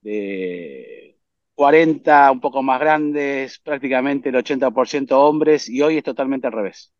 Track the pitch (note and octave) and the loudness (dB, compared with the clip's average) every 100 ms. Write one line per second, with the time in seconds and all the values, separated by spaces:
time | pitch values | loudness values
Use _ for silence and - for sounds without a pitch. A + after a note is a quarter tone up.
0 | G#2+ G#2 G2 G2 F#2 F2 E2 C2+ A1+ - | -8 -8 -6 -8 -8 -10 -14 -18 -20 -20
1 | _ _ _ _ _ - C#3+ D#3 E3 D3 | _ _ _ _ _ 0 4 6 4 0
2 | - D3 C#3 C3+ C#3+ C3+ C3+ B2+ D3+ D#3 | 4 6 6 4 -2 -4 -2 0 0 0
3 | D3+ D3 C#3+ C#3 C3 - - C#3+ B2+ C3 | 0 -2 -4 -4 -8 -12 -10 -8 -2 -2
4 | C#3 C#3 C3+ B2+ A#2+ C#3 C3 A#2 B2 C#3+ | -2 -4 -2 -2 -2 -2 0 0 -2 -2
5 | C3+ C3+ D3 D3+ D#3 D3+ - B2 D3 D#3 | 0 4 4 2 2 0 0 -2 0 0
6 | C#3 B2+ C3+ C3+ B2+ A2+ G2 - - _ | -4 -4 -4 -2 -4 -4 -8 -8 -20 _